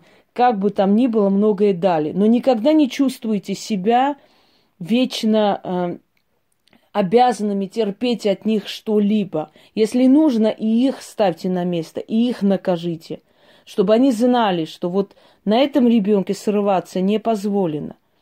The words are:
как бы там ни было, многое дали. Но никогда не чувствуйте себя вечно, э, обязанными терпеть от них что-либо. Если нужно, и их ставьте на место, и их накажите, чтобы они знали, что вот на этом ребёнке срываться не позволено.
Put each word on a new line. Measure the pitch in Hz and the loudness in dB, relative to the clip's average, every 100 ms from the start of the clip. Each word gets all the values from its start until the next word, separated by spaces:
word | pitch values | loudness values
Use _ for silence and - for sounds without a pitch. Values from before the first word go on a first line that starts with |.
| - _ _ | -8 _ _
как | - 247 208 | 0 2 2
бы | 202 | -2
там | 202 196 208 | 0 2 2
ни | 254 | 2
было, | 220 202 | 2 2
многое | 196 214 196 208 | 2 2 2 0
дали. | 175 185 160 151 | 2 0 0 -2
Но | 180 214 | 0 2
никогда | 240 262 233 254 | 2 2 2 2
не | 311 285 | 4 2
чувствуйте | - 269 262 220 208 - 196 | 0 -2 -2 -4 -4 -4 -8
себя | - 208 185 240 269 285 _ _ _ _ _ _ | -6 -4 0 2 0 -4 _ _ _ _ _ _
вечно, | 165 240 254 - 220 214 208 - | -2 0 0 -2 0 2 0 -2
э, | - 180 175 - _ _ _ _ _ _ _ _ _ | -4 -4 -4 -6 _ _ _ _ _ _ _ _ _
обязанными | 208 190 233 247 208 208 196 190 | -4 2 4 2 0 -4 -4 -6
терпеть | 226 208 190 247 233 214 | -4 -4 -4 -4 -2 -2
от | 190 214 | -2 -2
них | 220 196 | -4 -4
что-либо. | - - 214 202 214 190 156 151 _ _ 208 | -10 -2 0 2 0 -2 -6 -8 _ _ -2
Если | 214 247 262 | 0 2 4
нужно, | 277 311 233 220 | 4 4 2 0
и | - 220 | 0 -2
их | 226 262 254 | 0 0 -2
ставьте | - - 196 160 190 | -8 -2 -2 0 -4
на | 180 | -2
место, | 180 175 160 - | -2 -4 -6 -10
и | - 220 240 | -4 -2 0
их | - | 0
накажите, | 196 190 190 175 170 160 - - _ _ _ _ | 0 0 0 -2 -4 -8 -10 -16 _ _ _ _
чтобы | - - 208 | -8 -2 2
они | 220 269 | 4 2
знали, | 214 247 247 220 175 160 | 2 2 2 0 -2 -6
что | - 180 | -6 -4
вот | 190 196 _ _ _ 190 | -4 -4 _ _ _ -2
на | 226 | 0
этом | 277 285 240 | 2 2 4
ребёнке | 233 196 202 185 | 4 2 0 0
срываться | 185 - 208 202 185 175 185 | -4 -2 -2 0 -2 -2 -4
не | 190 214 | -2 -2
позволено. | 226 220 202 202 180 147 156 - _ _ | -2 -4 -2 -2 -2 -4 -10 -16 _ _